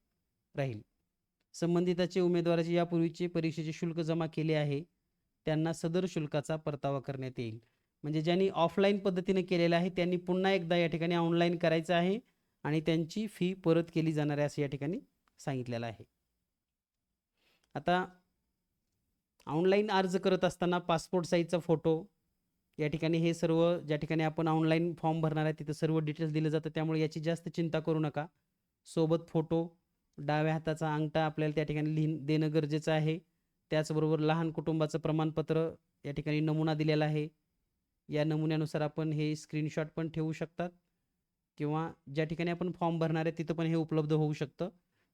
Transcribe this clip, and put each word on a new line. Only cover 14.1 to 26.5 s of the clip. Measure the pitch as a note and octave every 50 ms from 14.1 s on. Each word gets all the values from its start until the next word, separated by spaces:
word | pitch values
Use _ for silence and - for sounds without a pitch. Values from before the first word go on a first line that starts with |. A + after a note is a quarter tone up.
| D#3
जाणार | D3 D3 D3 D3 C#3+
आहे | D3
असं | D3 - -
या | C#3+ C3+
ठिकाणी | - C3 C#3+ D3 F#3 C#4 C#4+ _ _ _ _ _ _ -
सांगितलेलं | - D3+ C#3 B2+ B2 A#2+ A#2+ A#2 A#2
आहे. | A#2 G#2 - - - _ _ _ _ _ _ _ _ _ _ _ _ _ _ _ _ _ _ _ _ _ _ _ _ _ _ _ _ _ _ _ _ -
आता | D3 D3+ F3 F3 F3+ F#3 - - _ _ _ _ _ _ _ _ _ _ _ _ _ _ _ _ _ _ _ _ _ _ _ _ _ _ -
ऑनलाइन | C#3 D#3+ F3+ F#3+ F#3+ G#3 G#3 G#3+
अर्ज | G3 F#3+ F#3+ F#3 F3+ G3
करत | - G3 F#3 F3+ F#3
असताना | F3 - - F3+ F3 F3 F3+
पासपोर्ट | F3 - E3 D#3+ - - - F#3 E3+
साईजचा | D3 F#3 E3+ E3+ E3+ F3+ E3+
फोटो, | D3+ - E3 D3+ - E3 D#3+ D#3+ F#3+ - _ _ _ _ _ _ _ _ _ _ _ _ _ -
या | D3+ D3+
ठिकाणी | D3 D#3 E3 D#3+ E3 E3
हे | E3 E3+ E3+
सर्व | E3+ - E3 D#3+ E3 E3 E3+ F3 E3
ज्या | C#3+ C#3+ D3+ D3+
ठिकाणी | E3 D3 D#3+ D#3+ D#3+
आपण | D#3 D#3 - E3 E3
ऑनलाइन | D#3 D#3+ D#3+ D#3+ D#3+ E3 E3+ F3 E3
फॉर्म | - - D#3+ D#3+ E3
भरणार | D#3+ D#3 D3+ D#3 D#3
आहे | D#3 D#3 -
तिथं | D3+ D3+ D3
सर्व | - - D#3 D#3+ D#3+
डिटेल्स | D#3 D3 D3 D#3+ E3 D#3 D3+
दिले | D#3 D#3
जातात, | D#3